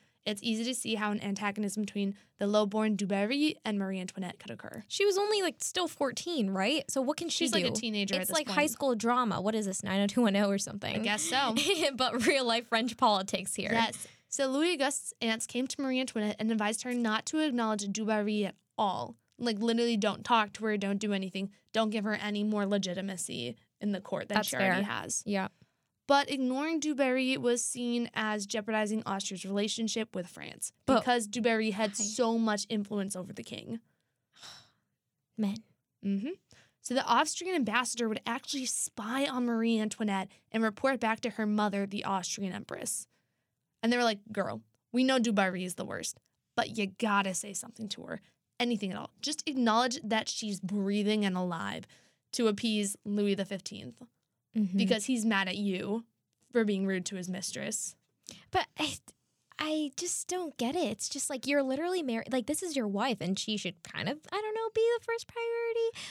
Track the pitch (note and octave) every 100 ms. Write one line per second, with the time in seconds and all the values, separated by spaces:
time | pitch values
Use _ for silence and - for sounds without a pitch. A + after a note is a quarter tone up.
0 | _ _ - G#3 A#3 A3 A#3 B3+ A3 A3
1 | G#3+ G#3 - G3 G#3 G3+ G#3 G#3+ G#3 G3+
2 | G3 G3+ _ - G3+ G#3+ G#3 G#3+ G#3+ G3+
3 | G3 G3 G#3 C#4 D4+ - A3+ G3+ F#3+ F#3+
4 | F#3 - F3+ - - A3+ - - - -
5 | G4+ F#4+ G#4 G#4+ F#4 A#3+ - - E4+ -
6 | C#4 - - E4 G3 F#3+ G3 D4+ - C4+
7 | C4 D4+ E4+ - D#4+ A3+ A#3+ A3 A#3 G#3+
8 | G3 B3+ F#3 D#4+ D4 G3 D4+ - C#4 A#3
9 | A3+ B3 A#3+ F#3 F#3+ A3 G3+ F#3+ - F#3+
10 | G3+ A3+ A#3 G3 G#3 G3+ G3+ G3+ - -
11 | G#3+ G#3 D#4 C4+ C4+ A3+ D4 F#4 D#4 C4
12 | B3+ B3+ A#3 C4+ B3 A3+ A#3+ A3+ A#3+ -
13 | A#3+ G3+ G3 F#3+ G3 - - A3+ A3+ -
14 | - - _ - C4+ C4+ E4 E4+ C4+ C#4
15 | - - A#3 A3 - B3 C4+ - C4+ B3+
16 | C4 A3+ G#3 G#3 A3 A3+ G#3+ A3+ B3+ B3
17 | A#3 G#3+ - D#4 D#4 A#3+ A3 G#3+ G3+ G3
18 | G#3+ G#3+ G#3 G#3+ G3 - _ - G#3 F3+
19 | A#2+ A#3+ _ - A#3+ G#3 A#3 A3+ A#3 A#3
20 | G#3 F#3 - A#3 G#3 - A3 G#3 G3 G3+
21 | G#3+ G3 F#3+ F#3+ G3 - _ A3 A3 A3
22 | G#3 G#3 G#3 G#3 G#3 G#3 G3 G3+ G3 F3+
23 | G3 F#3 - - A#2+ - _ _ G#3 F#3+
24 | - - - G#3 G#3 - F#3+ F3+ G3+ A2
25 | - - - G3+ F#3+ - _ _ _ _
26 | - C#4 C#4+ C#4 B3+ C4 D#4 E4 D4 C4+
27 | C4+ B3+ B3+ C4 A#3+ A#3+ - B3 A#3+ A#3+
28 | A#3 - G#3+ G#3+ G3+ A3+ G#3 A3 G#3+ A3
29 | - G3 F#3+ F#3+ F#3+ G3 G#3 - A3+ A3+
30 | A3 G3 F3 - D2 - - - - A3+
31 | B3+ A#3+ G#3+ A#3+ A#3 A3+ A3 G3 A3 G3+
32 | - - A#3 A3+ A3+ G#3 - A3 G3+ G#3
33 | G3 F#3 F#3+ G3+ A#3 - - A3+ - _
34 | _ _ _ _ - - - _ _ _
35 | _ _ _ - G#3 A3 - _ _ _
36 | G3 G3 A#3 F#4+ _ - _ _ - B3
37 | - A#3 D#4 - F4+ F4+ G#3+ A3 B3+ A#3
38 | A#3 G#3+ - A#3+ - C#4+ B3+ - - -
39 | G#3 C4 C#4+ B3+ A#3+ A#3 A3+ A3+ G#3+ -
40 | G#3+ G3 F#3+ - _ A3+ A3+ G#3 C4+ C4
41 | A3 A3+ B3 A3+ G#3+ G#3 G#3 G3+ G3 G3+
42 | - F#3+ F#3+ - G3 - - - - -
43 | - _ _ _ _ _ _ _ A#3 B3
44 | A#3+ G#3 G#3+ G#3 F3+ A2+ - _ _ A#3+
45 | C4 C4 A#3 G#3 F#3+ F3+ F3+ F3 - F2+
46 | - - _ _ _ - - A3 G3 F#3+
47 | A3 G3+ G3 F3+ G#3 G3+ A#3 A3+ G#3+ -
48 | - - - _ _ - A#3+ A3+ G3 G3
49 | - _ - D4+ - C4 A#3 A3 B3+ A#3+
50 | A3 A3 A3 - G#3+ G3 F3+ G#3 G3 G3+
51 | G#3 G#3+ G3+ F3+ F3+ E3 G2+ F#3 - -
52 | _ _ _ - A3+ G#3 A#3 G#3+ G3+ G3+
53 | G#3 G#3 G3+ G3 G3 G3 - G3+ - A#3
54 | B3 _ _ _ _ A3+ G3+ F#3+ G3 A3
55 | - B3 A3 G3 F#3+ F#3 G3+ F#3 G3 A3
56 | A3+ _ _ _ _ A#3+ G#3+ G3 F#3+ F#3+
57 | F3+ F#3+ F3+ F#3 - - - A3 - -
58 | _ _ - - - F#4 - - D4+ -
59 | - - _ _ _ - D#4 D#4 D4+ -
60 | F4 - - F4+ E4+ - A#3 D#4 C4+ G#3+
61 | - C#4 - C4+ C4 C#4+ C4+ C4+ E4+ F#4
62 | C#4+ A3+ - B3+ A3 D4+ F#4 C#4 A3 G3
63 | B3+ A3+ E3+ F#3+ - G#3+ F#3+ E3 - -
64 | F3 D4 - F#4+ G#4+ G#4+ A4+ A4 A4+ A#4
65 | - A#4 - A#4 A#4 A#4 A#4 A4+ A4+ -
66 | -